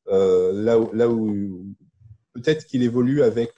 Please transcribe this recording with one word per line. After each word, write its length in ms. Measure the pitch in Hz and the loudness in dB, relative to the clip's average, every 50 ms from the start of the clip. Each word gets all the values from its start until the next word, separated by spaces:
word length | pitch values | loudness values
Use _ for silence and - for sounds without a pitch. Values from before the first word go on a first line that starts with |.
| - | -6
Euh, 460 | 101 98 95 98 95 92 90 92 92 98 | -2 0 2 4 4 4 2 2 0 0
là 260 | 101 107 117 117 113 | 0 0 2 2 2
où, 120 | 113 - 104 | 0 0 0
là 140 | 110 120 | 0 0
où 560 | 120 117 113 110 107 104 101 101 98 92 90 95 98 - _ _ _ _ _ _ - - _ _ _ - | 0 0 -2 -2 -2 -4 -4 -6 -6 -8 -12 -14 -16 -18 _ _ _ _ _ _ -20 -20 _ _ _ -14
peut-être 320 | 120 - 156 156 156 - | -4 -2 -2 -2 -2 -4
qu'il 160 | - - 123 | -6 -2 0
évolue 400 | 123 117 117 127 123 127 139 147 | 0 0 2 0 0 0 2 2
avec 300 | 131 113 107 117 117 117 - | 2 2 2 0 -4 -4 -8